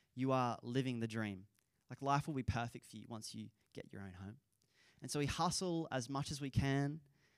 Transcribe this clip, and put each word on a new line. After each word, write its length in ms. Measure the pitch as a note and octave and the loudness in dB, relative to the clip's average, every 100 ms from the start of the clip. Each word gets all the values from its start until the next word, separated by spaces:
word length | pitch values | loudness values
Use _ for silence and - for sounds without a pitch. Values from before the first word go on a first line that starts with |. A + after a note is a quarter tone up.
| _ - | _ 0
you 140 | C3 | 4
are 260 | C3 B2 A2+ | 4 4 0
living 360 | A#2+ B2 C3 A#2+ | 0 0 0 0
the 80 | A#2 | -2
dream. 360 | A2 G#2+ F#2+ G2+ _ _ _ _ | 0 -2 -4 -10 _ _ _ _
Like, 120 | B2 | -2
life 260 | C3+ C#3+ D3 | 2 4 2
will 60 | |
be 100 | C#3+ | 0
perfect 440 | B2 A#2+ A#2+ B2 - | 0 0 -2 -6 -12
for 100 | A2 | -14
you 80 | A2 | -8
once 280 | A#2 A2 A2 | -8 -8 -8
you 100 | G#2+ - _ | -10 -14 _
get 120 | - - | -14 -12
your 100 | - | -10
own 120 | G2 F2+ | -10 -10
home. 160 | F#2+ B2 _ _ _ _ - _ | -12 -12 _ _ _ _ -20 _
And 100 | C3 | -4
so 80 | D3 | 0
we 80 | C#3+ | 0
hustle 600 | - F3 - F#3 E3 D#3 | 2 2 2 0 0 0
as 180 | C3 A#2+ | -2 0
much 220 | C#3 C#3+ | -2 -2
as 100 | C#3+ | -4
we 80 | C#3 | 0
can 500 | - C#3 C#3 C#3+ D#3 - _ _ | 2 4 4 2 -2 -10 _ _